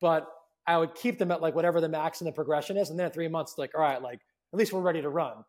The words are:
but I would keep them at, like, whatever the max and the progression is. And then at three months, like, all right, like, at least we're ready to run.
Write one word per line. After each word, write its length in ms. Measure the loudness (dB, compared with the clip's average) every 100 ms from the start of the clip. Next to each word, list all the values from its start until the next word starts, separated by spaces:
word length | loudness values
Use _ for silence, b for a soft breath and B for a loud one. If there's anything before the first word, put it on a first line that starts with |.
but 280 | 2 2 0 -10 -20 _ 2
I 100 | 2
would 160 | 2
keep 240 | 0 -2 0
them 120 | 0
at, 100 | 0
like, 140 | 0
whatever 260 | 2 2 4
the 80 | 2
max 320 | 0 -4 -4
and 80 | -6
the 40 |
progression 440 | -4 0 0 0 -2
is. 140 | -2
And 80 | -2
then 80 | -4
at 80 |
three 140 | -4 -4
months, 260 | -4 -6 -6
like, 180 | -4
all 60 | 0
right, 200 | 2 0
like, 200 | -6 -12 _ _ _
at 60 | 0
least 140 | 0
we're 80 | 2
ready 220 | 0 0
to 60 | 0
run. 360 | -2 -2 -6